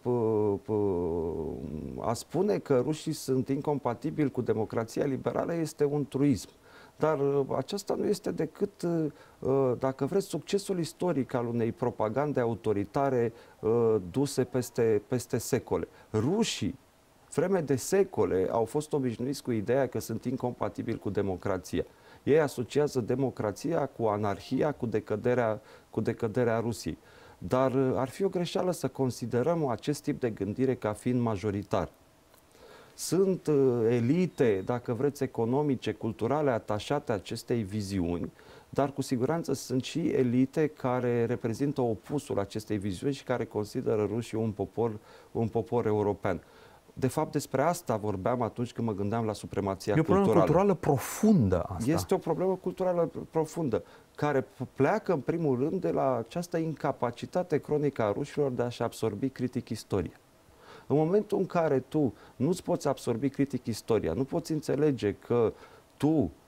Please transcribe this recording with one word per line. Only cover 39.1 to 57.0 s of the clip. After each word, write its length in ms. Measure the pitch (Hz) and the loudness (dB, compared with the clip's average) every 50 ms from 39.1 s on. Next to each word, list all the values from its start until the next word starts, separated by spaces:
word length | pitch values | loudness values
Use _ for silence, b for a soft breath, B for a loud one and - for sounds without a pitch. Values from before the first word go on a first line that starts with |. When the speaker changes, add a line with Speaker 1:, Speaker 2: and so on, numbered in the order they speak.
| - 123 123 - 156 170 151 - - | -2 0 0 0 0 -2 -2 -4 -4
Speaker 1:
sunt 300 | - - - 123 131 - | -6 -4 -4 -4 -4 -2
și 260 | - - - 170 - | -2 -4 -2 -2 0
elite 580 | - - 131 123 117 127 131 131 - - 156 | 2 2 2 2 4 2 2 2 2 0 0
care 580 | 143 - - - 131 123 127 123 123 120 120 117 | 0 -2 -2 -2 0 0 0 0 0 2 2 0
reprezintă 560 | 113 123 113 - 117 113 98 139 143 143 - | 0 -2 -2 -2 -4 -2 -2 -2 -2 0 0
opusul 580 | 127 120 113 92 - - 147 147 - - 110 101 | 0 0 0 -2 -6 -6 -6 -6 -4 -2 -2 -2
acestei 380 | 98 98 - 110 104 - 104 | -2 -2 -6 -10 -6 -4 -4
viziuni 380 | 107 95 107 98 90 107 139 139 | -2 -2 -4 -6 -2 -2 -4 -4
și 100 | 135 - | -4 -4
care 200 | - 127 117 123 | -4 -2 -2 -2
consideră 640 | 113 - 107 104 104 - 131 120 120 117 107 107 98 101 | -4 -2 -4 -4 -4 -6 -4 -2 0 0 2 0 0 0
rușii 260 | 117 117 - - 110 | -2 -4 -4 -4 -2
un 120 | 113 113 | -2 -2
popor, 420 | 101 - 98 90 - - 113 117 110 110 B B B B B B B | -2 -2 -6 -6 -2 -2 -2 -2 -2 -6 B B B B B B B
un 160 | - 117 110 | -2 -2 0
popor 380 | - 117 107 - - 120 113 | 0 -2 -2 0 -2 0 2
european. 560 | 110 107 107 104 101 101 92 - 104 92 80 - B B B B B B B B - - | 2 2 2 2 2 0 0 0 -2 -2 -2 -4 B B B B B B B B -20 -8
De 140 | - - | -2 -2
fapt, 260 | 127 - - 151 156 - | 0 2 0 -2 0 -2
despre 300 | 151 135 - - 127 135 | -4 -4 -2 0 2 2
asta 340 | 165 175 170 - - 120 | 2 2 -2 -2 -2 -2
vorbeam 460 | 107 98 107 101 98 92 117 123 123 120 | 0 0 -2 -4 0 0 0 0 0 0
atunci 300 | 107 - - 120 120 - | -2 -2 -4 -6 -6 -4
când 140 | - 117 | -4 -2
mă 80 | 113 107 | -2 -2
gândeam 300 | 90 101 101 104 117 117 | -2 -2 -2 0 0 0
la 80 | 110 104 | -2 -4
supremația 600 | - - 92 - 104 98 98 98 92 - - 104 | -4 -6 -6 -4 -2 0 0 -2 -2 0 0 2
Speaker 2:
E 40 | 151 | 2
o 20 | 160 | 4
problemă 220 | - - 196 202 | 4 4 4 6
Speaker 1:
culturală. 280 | 190 110 - - - 147 | 6 6 6 6 6 6
Speaker 2:
culturală 220 | 175 196 208 190 | 6 6 4 2
profundă 880 | - - - 143 113 - - - - - 214 220 180 117 95 90 87 - | 2 2 2 2 2 0 -4 -4 2 6 6 8 8 6 6 4 2 0
asta. 280 | - 95 82 117 123 | -2 -4 -4 0 0
Speaker 1:
Este 240 | 160 170 - - 196 | 0 0 2 2 0
o 40 | 180 | 0
problemă 360 | - 156 165 139 175 190 190 | 2 -2 -2 0 2 0 0
culturală 560 | 185 - 190 170 - 185 185 180 175 170 151 - - - - | 0 -2 -6 -4 -2 0 0 2 2 0 0 -2 -8 -12 -4
profundă, 520 | - 160 156 151 - 170 165 143 110 - - B B B B B B | -2 -2 -2 -2 -2 -4 -2 0 0 0 -2 B B B B B B
care 260 | - - 143 135 135 | -2 0 2 2 2
p-, 260 | 131 - - - 131 - - | 0 -2 -6 -10 -10 -10 0
pleacă, 380 | - 135 147 185 220 - - 185 | 2 4 4 4 2 2 0 0
în 80 | 151 | 0
primul 380 | 123 - 151 170 170 147 131 120 | 0 -2 -2 0 2 2 2 2
rând, 220 | 131 156 190 190 | 2 0 0 0
de 100 | - 170 | 0 0
la 260 | 170 160 143 135 131 | 0 2 2 2 2
această 400 | 117 117 - - 175 175 - - | 0 -2 -4 -6 -8 -6 -4 -2
incapacitate 1000 | 170 160 160 151 - - 147 131 - | -2 -2 -2 -4 -2 -2 -2 -2 0